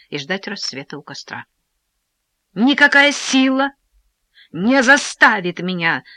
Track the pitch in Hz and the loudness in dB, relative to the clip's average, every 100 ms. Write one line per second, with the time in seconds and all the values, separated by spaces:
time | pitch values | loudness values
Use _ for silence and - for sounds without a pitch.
0 | - 147 139 190 202 196 - 131 147 147 | -14 -12 -8 -8 -8 -10 -10 -12 -14 -16
1 | - 139 - - - _ _ _ _ _ | -16 -18 -16 -18 -18 _ _ _ _ _
2 | _ _ _ _ _ 175 247 277 285 277 | _ _ _ _ _ -2 0 4 4 4
3 | 285 277 - 262 262 262 269 - _ _ | 2 0 -2 2 2 2 -2 -6 _ _
4 | _ _ _ _ _ 156 208 277 240 277 | _ _ _ _ _ -4 0 2 4 4
5 | - - 277 214 180 175 175 180 165 139 | 2 0 2 2 -4 -6 -6 -2 -2 -2
6 | - | -6